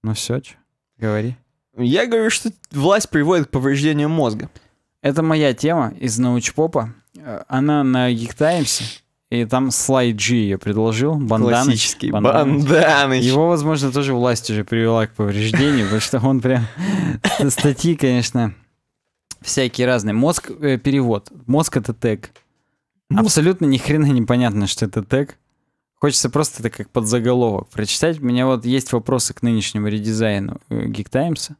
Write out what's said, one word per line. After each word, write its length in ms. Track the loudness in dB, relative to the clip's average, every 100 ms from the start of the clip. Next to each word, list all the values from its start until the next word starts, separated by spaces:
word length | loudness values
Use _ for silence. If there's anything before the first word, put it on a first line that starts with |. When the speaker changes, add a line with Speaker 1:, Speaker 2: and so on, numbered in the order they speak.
Speaker 1:
Ну 120 | -4 -6
всё, 240 | -4 -6
чё, 160 | -8 -20 _ _ _ _
говори. 380 | -4 -2 -4 -8 _ _ _ -2
Speaker 2:
Я 300 | 0 2 2
говорю, 240 | 2 0
что 180 | -2 -6 -8 -10
власть 400 | 0 2 2 2
приводит 340 | 0 2 2 0
к 60 |
повреждению 580 | -2 0 2 0 0 0
мозга. 400 | 0 0 -2 -10 -16 _ _ _ _
Speaker 1:
Это 180 | -2 0
моя 320 | 0 2 2
тема 400 | 2 0 0 -2 -4
из 180 | -6 0
научпопа. 760 | 0 0 -2 -2 0 0 -4 -10 _ -20
Э, 280 | -14 -14 -6
она 360 | -2 0 2
на 280 | 2 2 2
Geek 220 | 0 -4 0
Times, 460 | 0 2 -2 -4 -6 -12 _ _ _
и 160 | -4 0
там 260 | 0 0
Слай 400 | -2 0 2 2
Джи 220 | 0 0 0
её 220 | 0 -2
предложил. 560 | -2 0 0 0 0 0
Банданыч. 500 | 0 2 4 2 2
Speaker 2:
Классический. 460 | 0 -2 -4 -4
Speaker 1:
Банданыч. 520 | 2 2 4 2 2 4
Speaker 2:
Банданыч. 580 | 4 6 4 2 2
Speaker 1:
Его, 240 | 2 4 2
возможно, 440 | 2 0 0 0
тоже 220 | -2 0
власть 360 | 0 0 0 -2
уже 120 | -4
привела 420 | -2 0 2 2 0
к 60 | -2
повреждению, 680 | -2 0 0 2 2 2 0
потому 160 | -2
что 180 | -2 0
он 200 | 2 2
прям 260 | 2 0 -2 -4 -2 -2 -2
<laughs> 360 | -2 -2 0 0
статьи, 460 | 2 0 2 0 2
конечно, 580 | 2 0 0 -2 -2 -6 _ _ _ _ _ _ _ -16
всякие 460 | -6 -2 -2 0 0
разные. 260 | 2 0
Мозг, 380 | 0 0 0 -6 -6
э, 160 | -2 0
перевод. 540 | 0 2 2 0 -4 -18 -2
Мозг — 300 | 0 0 -2
это 160 | -4 -4
тег. 340 | -2 -2 -8 _ _ _ _ _ _ _ _
Speaker 2:
Мозг. 140 | 0 2
Speaker 1:
Абсолютно 400 | 4 2 2 2
ни 120 | 0
хрена 260 | 2 2 4
непонятно, 640 | 2 2 2 2 0 -2
что 180 | -2 -4
это 160 | -4
тег. 340 | -2 -2 -2 -8 _ _ _ _ _ _
Хочется 300 | 0 0 0
просто 300 | 0 -2 -4
это 80 | -8
как 200 | -8 -6
подзаголовок 760 | -4 0 0 2 2 2 0 -6
прочитать. 500 | -6 -4 0 -2 0
У 40 | -2
меня 200 | 0 0
вот 200 | 0 0
есть 280 | -2 0
вопросы 400 | -4 0 -2 -2
к 80 | -2
нынешнему 460 | 0 0 -2 -4 -4
редизайну, 760 | -2 -2 -2 0 -2 -4 -10 _
э, 160 | -6 -4
Geek 200 | -6 -4
Times. 400 | -2 -2 -4 -8 -16